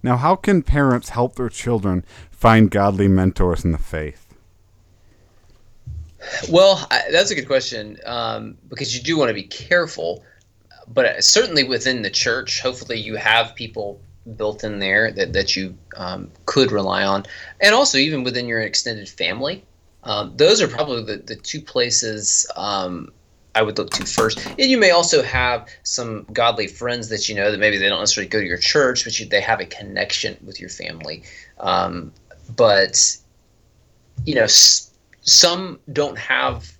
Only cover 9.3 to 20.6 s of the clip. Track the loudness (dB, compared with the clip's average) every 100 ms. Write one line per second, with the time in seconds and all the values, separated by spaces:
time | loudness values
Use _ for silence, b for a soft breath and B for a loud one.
9.3 | -2 -8 -14 0 0 0 -6 -6 -6 b
10.3 | b _ _ _ -20 -4 0 0 2 2
11.3 | 4 2 0 0 -2 -2 -2 -2 -2 -2
12.3 | -2 -4 -4 -4 -6 -8 -8 -8 -4 2
13.3 | 2 2 -6 -14 -10 -10 -12 -20 -20 -20
14.3 | -6 -6 -4 -8 -4 0 2 2 0 -2
15.3 | 0 -2 -2 -4 -12 -20 -12 -10 -10 -12
16.3 | -12 -4 2 2 2 0 0 0 0 -4
17.3 | B B B 4 6 4 2 0 0 -4
18.3 | -4 -4 -4 -2 -4 -4 -8 -10 -6 -6
19.3 | -4 -6 -6 _ _ _ _ -6 -6 -6
20.3 | 2 4 6